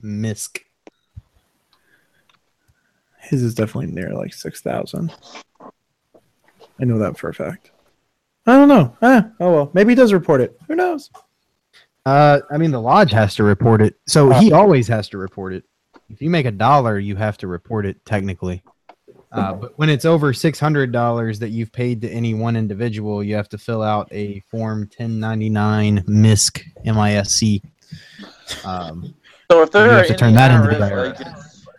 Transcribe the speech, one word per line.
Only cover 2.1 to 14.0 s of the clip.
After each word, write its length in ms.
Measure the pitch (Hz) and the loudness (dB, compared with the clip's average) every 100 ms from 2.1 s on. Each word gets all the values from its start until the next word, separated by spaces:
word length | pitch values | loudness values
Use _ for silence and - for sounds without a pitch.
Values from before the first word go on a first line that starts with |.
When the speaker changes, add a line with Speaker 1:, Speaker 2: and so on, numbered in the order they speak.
| _ _ _ _ _ _ _ _ _ _ _ | _ _ _ _ _ _ _ _ _ _ _
Speaker 2:
His 240 | - 139 | -6 -4
is 100 | 120 | -4
definitely 380 | 113 110 - 82 | -4 -6 -6 -10
near, 200 | 78 90 | -10 -10
like, 200 | - - | -10 -12
six 280 | - - - | -14 -18 -12
thousand. 520 | - - - - 165 - _ - _ _ - _ _ _ _ _ _ _ _ _ _ - | -8 -8 -8 -10 -10 -12 _ -20 _ _ -20 _ _ _ _ _ _ _ _ _ _ -6
I 60 | 127 | -4
know 120 | 113 | -2
that 180 | 101 170 | -4 -6
for 120 | - | -12
a 40 | |
fact. 380 | 160 78 180 _ _ _ _ _ _ _ _ 233 | -10 -12 -14 _ _ _ _ _ _ _ _ 2
I 80 | |
don't 160 | 269 285 | 6 6
know. 260 | 254 127 - | 6 2 0
Eh, 200 | 240 254 220 - | 2 4 2 -2
oh 120 | 180 | 0
well. 180 | 160 143 | 2 2
Maybe 180 | 180 214 | 2 4
he 40 | 247 | 4
does 180 | 233 | 4
report 280 | 190 - 139 | 2 2 0
it. 160 | 117 _ - | 0 _ -6
Who 80 | 330 | -4
knows? 340 | 359 302 - - _ _ _ _ _ _ _ _ 131 | -2 -4 -12 -20 _ _ _ _ _ _ _ _ 0
Speaker 1:
Uh, 340 | 139 147 143 - | 4 4 4 0
I 80 | 147 | -4
mean, 140 | 165 | -2
the 80 | 127 | -2
lodge 320 | 113 185 165 | 2 2 4
has 240 | 110 104 - | 2 0 2
to 80 | |
report 380 | 104 98 117 110 | 0 2 2 4
it, 140 | 107 - | 2 -2